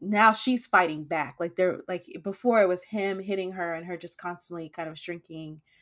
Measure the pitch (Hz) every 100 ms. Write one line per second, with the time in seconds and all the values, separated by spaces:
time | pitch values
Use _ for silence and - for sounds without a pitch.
0 | 185 208 220 214 - 247 - 196 175 156
1 | 151 165 135 - 170 170 185 - - 180
2 | - - 180 190 247 226 190 180 - 214
3 | 196 190 190 196 185 185 170 165 170 170
4 | 170 - 175 175 - 175 160 - 160 160
5 | - 170 - 160 156 156 _ _